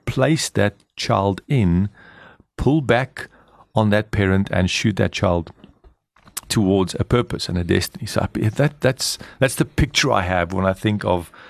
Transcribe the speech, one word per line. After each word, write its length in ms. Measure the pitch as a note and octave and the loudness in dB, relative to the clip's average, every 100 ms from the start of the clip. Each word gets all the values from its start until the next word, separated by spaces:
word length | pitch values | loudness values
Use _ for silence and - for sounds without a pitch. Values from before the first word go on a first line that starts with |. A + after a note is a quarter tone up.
| - | -6
place 420 | C3 C3 D#3+ - | -2 0 0 -2
that 240 | G#2 G2+ - _ - | 0 0 -2 _ -8
child 440 | - G#2 G2 F#2 - | -2 0 0 -2 -2
in, 400 | C#3 F2+ F2 G#2 - - - - - _ - | 2 4 2 0 -6 -20 -20 -20 -20 _ -4
pull 240 | - D#3 | 0 0
back 480 | A#2+ A#2+ C3+ - - _ _ - _ A2 | 2 0 0 -10 -18 _ _ -20 _ 0
on 140 | G#2+ | 2
that 220 | G#2 G#2+ | 2 0
parent 360 | G#2 F#2+ F#2+ G2 | 0 2 2 0
and 180 | F#2 F#2 | 0 0
shoot 260 | - A2+ F#2+ | 0 -2 0
that 140 | G2 | -2
child 380 | - F#2+ F2 - - - _ - _ _ _ _ - - | 0 0 0 -4 -14 -20 _ -20 _ _ _ _ -14 -4
towards 460 | A#2 F#2+ G2 F2+ | 0 2 2 0
a 100 | - | -2
purpose 440 | - B2 A#2+ - - | 0 0 0 -6 -4
and 100 | F2+ | -2
a 60 | |
destiny. 420 | F2 F#2+ - - G#2+ | 0 0 -2 -8 -6
So 160 | - | -4
I, 260 | G2 - G#2+ | -2 -2 -2
that, 300 | A#2 D3 - | 0 -2 0
that's, 380 | B2+ B2+ - - - - | -2 -2 -6 -8 -10 -2
that's 160 | C3 - | 0 0
the 80 | |
picture 480 | - - C#3+ - C3+ | -2 0 0 0 0
I 100 | G2+ | 0
have 300 | F2+ F2+ E2+ | 2 0 0
when 120 | F#2+ | 0
I 80 | F#2+ | 0
think 320 | F#2 G#2+ G#2 | 0 0 0
of, 280 | G2+ F2+ E2+ - - | 0 -2 -4 -16 -20